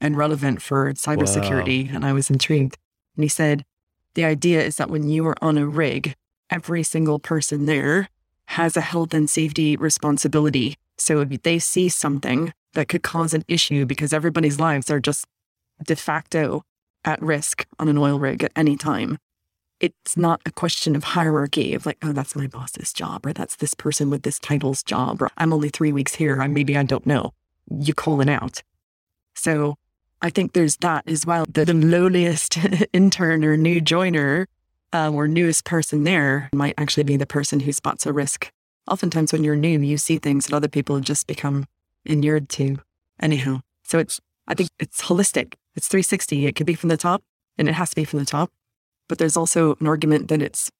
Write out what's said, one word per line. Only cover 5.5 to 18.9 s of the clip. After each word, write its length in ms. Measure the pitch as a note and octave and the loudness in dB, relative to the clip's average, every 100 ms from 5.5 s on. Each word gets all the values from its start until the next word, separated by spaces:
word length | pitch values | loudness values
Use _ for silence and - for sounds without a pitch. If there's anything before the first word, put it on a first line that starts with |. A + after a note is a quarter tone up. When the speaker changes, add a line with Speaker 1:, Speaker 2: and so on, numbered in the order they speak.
| D3+ | 2
Speaker 1:
a 100 | D3 | 0
rig, 480 | D3 D3+ - D#3 - _ _ _ | 0 0 0 -6 -8 _ _ _
every 340 | F3 - E3+ | -6 -4 -4
single 360 | D#3 D#3+ D#3+ D3 | -2 0 0 0
person 460 | - D#3+ D3 D3 C#3+ | -2 -2 -2 -2 0
there 440 | D3 C#3 E3+ G3 _ _ _ - | 0 2 0 -2 _ _ _ -10
has 300 | - E3 E3 | -2 0 0
a 40 | |
health 320 | D#3+ F3 D#3+ | -2 -2 -2
and 160 | D#3 D3+ | 0 0
safety 460 | - D#3 D3+ D#3 D3 | 0 -2 0 0 2
responsibility. 960 | D#3 - D3+ C#3+ D3+ D3+ D3+ C3+ A#2+ D3+ _ - | 0 0 0 0 2 2 2 2 -2 -4 _ -6
So 240 | - D#3 | 0 0
if 200 | C#3+ C3+ | 0 -2
they 160 | - E3+ | 0 0
see 300 | - - F3+ | 0 0 0
something 640 | - D3+ C#3+ C3 B2+ E3 - _ | 0 -2 -2 -2 -2 -2 -8 _
that 140 | - C#3+ | -4 -2
could 160 | D#3+ | -2
cause 300 | - E3+ E3 | -2 -2 0
an 100 | D#3+ E3 | -2 -2
issue, 380 | E3 - C#3+ C3 | -2 0 0 0
because 280 | C3+ D3+ | -2 -2
everybody's 460 | D#3 D#3+ E3 D#3 C#3+ | 0 0 2 0 2
lives 300 | D#3+ C#3+ C3+ | 0 0 0
are 100 | D3 | 0
just 260 | B2 - - _ _ _ _ _ | 0 -2 -6 _ _ _ _ _
de 120 | D3+ D#3 | -4 -4
facto 680 | - D#3 - E3 D3 D3 - _ _ _ - | -2 -4 -2 -2 0 -2 -8 _ _ _ -4
at 160 | D#3 | -2
risk 440 | D#3 D3 - - - - | 0 -2 -2 -6 -8 -4
on 80 | D#3 | 0
an 100 | D3 | 2
oil 220 | C#3+ C#3+ | 2 2
rig 240 | C#3 - | -2 -2
at 80 | C#3 - | -4 0
any 200 | D#3 C#3+ | 0 2
time, 400 | D#3 | -2